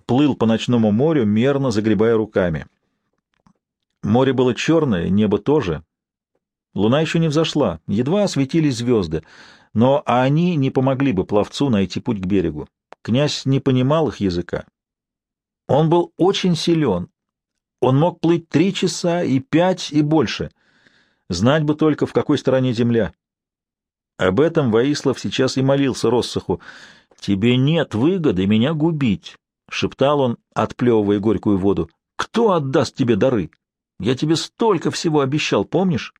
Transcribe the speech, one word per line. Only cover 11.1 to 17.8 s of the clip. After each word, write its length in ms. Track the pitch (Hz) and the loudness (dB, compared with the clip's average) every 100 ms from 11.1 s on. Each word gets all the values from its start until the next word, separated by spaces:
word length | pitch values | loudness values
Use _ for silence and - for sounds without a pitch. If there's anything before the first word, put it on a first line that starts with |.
бы 140 | 95 90 | -2 0
пловцу 440 | 104 95 - 139 | 0 0 -2 0
найти 300 | 104 92 - | 0 -2 -4
путь 220 | - 107 | -6 -4
к 40 | 92 | -2
берегу. 440 | 98 85 76 69 _ _ - | 0 0 -4 -12 _ _ -12
Князь 440 | - 120 147 - 135 | -2 0 0 -2 -2
не 140 | 135 | 0
понимал 480 | 131 127 127 160 139 | 0 0 2 0 0
их 80 | - | -2
языка. 480 | 98 87 85 73 - _ _ _ _ _ _ _ _ _ - | -2 -2 -4 -8 -10 _ _ _ _ _ _ _ _ _ 0
Он 220 | 131 160 | 2 4
был 240 | 175 - - | 2 0 0
очень 400 | 175 202 185 160 | 0 0 0 0
силён. 540 | - 165 139 87 87 _ _ _ _ _ _ _ | 0 0 0 -2 -6 _ _ _ _ _ _ _